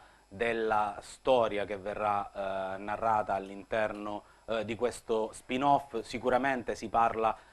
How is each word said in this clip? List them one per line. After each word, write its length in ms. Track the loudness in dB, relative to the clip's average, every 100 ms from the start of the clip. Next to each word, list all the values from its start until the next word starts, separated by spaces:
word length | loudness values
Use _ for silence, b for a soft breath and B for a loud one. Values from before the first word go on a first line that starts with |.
| B B B
della 680 | -4 0 0 2 2 0 -4
storia 640 | -12 -4 4 6 4 0
che 120 | -4 -6
verrà, 1000 | -6 -2 0 0 -2 -4 -4 -2 -4 -6
eh, 20 |
narrata 560 | -6 -2 2 2 2
all'interno, 1040 | -2 -4 -12 -4 -2 0 -2 -6 -8 -10 -16 -4
eh, 180 | -4
di 120 | -2 -2
questo 540 | -2 -2 -2 0 0
spin-off. 680 | -6 -6 0 4 4 2 -8
Sicuramente 760 | -6 -4 2 2 2 -2 -2 -6
si 120 | -2
parla 480 | 2 2 4 0 0 B